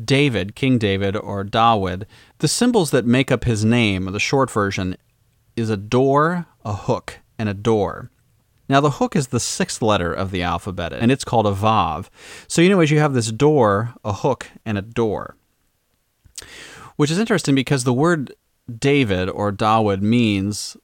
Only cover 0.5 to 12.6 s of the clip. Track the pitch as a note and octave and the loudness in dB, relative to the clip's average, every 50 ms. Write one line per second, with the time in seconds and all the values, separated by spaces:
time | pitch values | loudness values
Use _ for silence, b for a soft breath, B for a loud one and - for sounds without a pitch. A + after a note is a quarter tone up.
0.5 | - - C#3 C3 B2+ A2+ G#2+ G2 G2 F#2+ G2 G2 G2 G#2 - G#2+ G2+ G2 G2 G2+ | -6 -2 0 2 2 2 2 0 0 0 0 -2 -2 -4 -6 -6 -8 -8 -6 -2
1.5 | G#2+ A2+ A2+ A#2 A#2 G#2 F#2+ F2+ F#2 F#2 A2 b b b b b b b - D3 | 0 2 4 4 4 2 0 -2 -4 -6 -10 b b b b b b b -4 -2
2.5 | - - A#3+ B3 A#3 A3 E3 C#3+ - B2+ G#2 A#2+ A#2+ C3 C3+ - C3+ A2+ - B2 | 0 2 2 2 2 2 2 2 2 2 2 4 2 2 2 2 0 0 0 -2
3.5 | A#2 G#2 G#2+ A2 A#2 A#2+ A#2 G#2 F#2+ F#2 F#2 F#2+ F#2+ G2+ - - - C3+ C3 B2 | 0 2 2 2 4 4 2 2 0 0 -4 -4 -4 -4 -2 0 0 0 0 0
4.5 | - A2 G2+ G2 G2 - F#2+ F#2 F2+ - _ _ _ _ _ _ _ _ _ _ | 0 -2 -2 -2 -2 -4 -4 -6 -6 -10 _ _ _ _ _ _ _ _ _ _
5.5 | - A#2 A2+ A2 A2 G2 G#2 G#2+ A#2+ B2 C3+ C3+ C#3 C#3+ D3+ E3 F3+ F3 E3 - | -6 -4 -4 -2 -4 -4 -4 0 0 2 2 4 4 2 2 2 0 -4 -8 -10
6.5 | _ _ - A2 G2 - - - A#2+ F#2 - - - - _ _ _ - A2+ G#2 | _ _ -8 -8 -8 -6 -4 -4 -4 -4 -4 -10 -16 -18 _ _ _ -6 -4 -4
7.5 | G2+ G2 G#2 A#2 A2 G#2+ F#2+ E2 - - - - _ _ _ _ _ _ _ _ | -4 -2 -2 0 0 2 0 -2 -4 -8 -14 -18 _ _ _ _ _ _ _ _
8.5 | _ _ _ - C3+ C#3 D3 D3 C#3 - B3 A#3+ - F3+ C3 - - A#2 - - | _ _ _ 0 2 2 2 2 0 0 -2 -2 0 -2 -2 -2 -2 -4 -4 -4
9.5 | - - F#3+ - - - B2 G#2+ G#2 F#2+ E2+ E2+ D#2+ - F#2+ F#2 G2 F2+ F2 F2 | -4 -4 -4 -6 -4 -2 0 2 2 2 0 -2 -4 -4 -6 -4 -4 -2 -2 -2
10.5 | F2 F2 - G2+ F2+ F#2 E2+ D#2+ - - A2+ A#2+ C3+ - - - B2+ A2+ G#2 G#2 | -2 -4 -6 -8 -8 -8 -8 -8 -4 0 2 2 2 0 -2 -2 0 2 2 2
11.5 | G2 F#2+ G#2+ A2 A2 G#2 F2 E2 D#2 D2+ G#2+ - B B B B B B B B | 0 0 2 2 2 2 2 0 -2 -6 -10 -12 B B B B B B B B
12.5 | - E3+ | 2 4